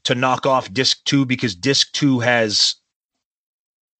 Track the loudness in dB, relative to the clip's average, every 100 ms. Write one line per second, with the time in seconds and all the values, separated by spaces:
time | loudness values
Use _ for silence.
0 | -4 -2 0 0 0 0 -2 -2 0 -2
1 | 0 0 0 -2 -4 -2 -2 0 -2 0
2 | 0 2 2 2 2 0 -2 -4 _ _
3 | _ _ _ _ _ _ _ _ _